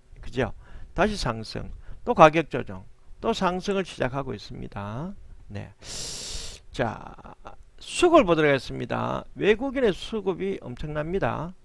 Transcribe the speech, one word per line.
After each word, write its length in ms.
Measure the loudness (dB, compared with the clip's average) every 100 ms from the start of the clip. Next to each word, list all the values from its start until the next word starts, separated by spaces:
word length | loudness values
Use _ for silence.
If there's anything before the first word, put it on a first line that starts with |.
| -20 -12
그죠? 320 | -8 -2 -2 -2 -14 -14 -8
다시 240 | 0 0 2
상승, 540 | -2 -2 -6 -8 -8 -12 -12 -8
또 80 | 0
가격 380 | 10 10 10 0
조정, 340 | -2 -4 -10 -14 -18 -18 -6
또 100 | -2
상승을 540 | 0 0 0 0 -2 -2
시작하고 480 | -2 -2 -2 -6
있습니다. 800 | -8 -10 -12 -10 -8 -6 -6 -8 -10 -16 -18 -12
네. 240 | -12 -12 -16 -12 -10 -8 -10 -8 -8 -8 -12 -12
자, 440 | -2 -2 -2 -12 -16 -18 -16 -18 -18 -20 -18
수급을 460 | -8 4 8 8
보도록 260 | 8 6 6
하겠습니다. 720 | 4 2 -6 -4 -2 -2 -4 -6
외국인의 600 | -2 4 4 2 2 2
수급이 640 | 2 -4 -4 -2 -2 -2 -4
엄청납니다. 920 | -8 -8 -6 -4 -2 0 0 -2 -6 -10